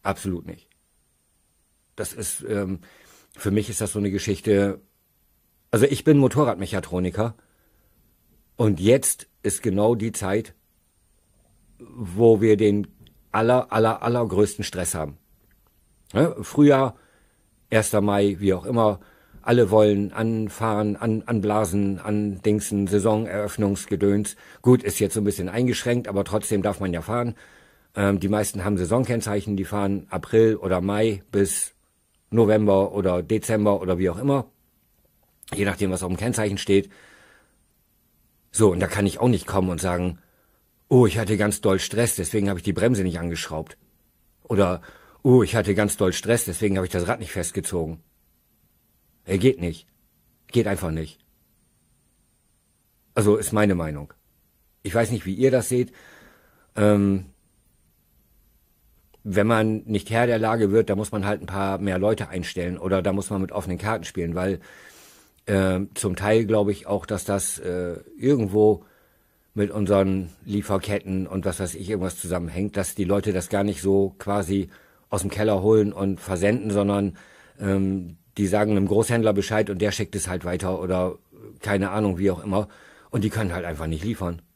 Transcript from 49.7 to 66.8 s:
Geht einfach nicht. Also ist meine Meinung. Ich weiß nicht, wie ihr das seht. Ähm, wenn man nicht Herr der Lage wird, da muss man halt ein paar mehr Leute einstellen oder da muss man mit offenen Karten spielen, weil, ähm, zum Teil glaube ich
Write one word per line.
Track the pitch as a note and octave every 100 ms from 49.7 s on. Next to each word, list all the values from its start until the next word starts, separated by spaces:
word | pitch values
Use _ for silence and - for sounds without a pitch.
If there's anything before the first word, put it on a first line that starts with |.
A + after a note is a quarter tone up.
| E2 _ _ _ _ _ _ _
Geht | B2 G#2
einfach | F#2+ F2+
nicht. | D#2+ D#2 - _ _ _ _ _ _ _ _ _ _ _ _ _ _ _ _ _ _ _
Also | - G#2 G2+
ist | -
meine | A2 G#2
Meinung. | F2+ D#2+ D2 C#2+ - _ _ _ _ _ _
Ich | -
weiß | G2+ A2+
nicht, | A2+ F2
wie |
ihr | G2 C3
das | B2 A#2
seht. | B2 G#2 - - - - _ _ _ _ -
Ähm, | G#2 G#2 G2+ G2 F2+ _ _ _ _ _ _ _ _ _ _ _ _ _ _ _ _ _ _ _
wenn | G#2 F#2+ G#2+
man | A2+ A2 A2
nicht | - G#2 -
Herr | A2+ A#2+
der | A2+
Lage | A2 A#2 G#2
wird, | G#2+ G#2+
da |
muss | G2+ G#2+
man | G#2+ G2
halt | G#2
ein | F#2+
paar | G2 G2 F#2+
mehr | G2 F#2
Leute | G2+ A2 G2+
einstellen | F#2 E2+ - F2+ F2+
oder | F#2 F#2+
da | F#2
muss | G2 F#2+
man | G2
mit | F#2+
offenen | G2+ F#2 F2
Karten | G#2+ A2
spielen, | E2 - E2+ E2+
weil, | F#2 F#2+ - - - - - - _ _ -
ähm, | G2 F#2+ F#2 G2
zum | - G#2
Teil | F2 G#2 A2
glaube | G#2+ A2 G2+
ich | F#2+